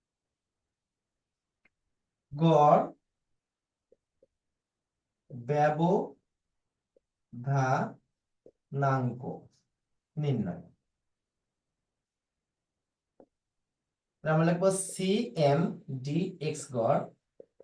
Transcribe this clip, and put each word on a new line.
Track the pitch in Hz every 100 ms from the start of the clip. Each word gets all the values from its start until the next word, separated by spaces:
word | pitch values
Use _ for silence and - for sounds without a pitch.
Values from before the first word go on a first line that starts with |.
| _ _ _ _ _ _ _ _ _ _ _ _ _ _ _ _ _ _ _ _ _ _ _
গড় | 143 165 147 147 - - - _ _ _ _ _ _ _ _ _ _ _ _ _ _ _ _ _ _ _ _ _ _ -
ব্যবধানাঙ্ক | 123 117 147 151 151 170 208 - - _ _ _ _ _ _ _ _ _ _ _ 123 131 139 127 139 - - _ _ _ _ - _ - 139 139 131 123 - - - - _ _ _ _ _ _ 151
নির্ণয়। | 147 117 92 85 - _ _ _ _ _ _ _ _ _ _ _ _ _ _ _ _ _ _ _ _ _ _ _ _ _ - _ _ _ _ _ _ _ _ _
তাহলে | 151
আমরা | 160
লিখবো | 165 175 190
সিএমডিএক্স | 185 - - 190 226 - 160 143 156 196 - - 131 143 165 185 - 147 - -
গড় | 123 117 160 - - _ - - -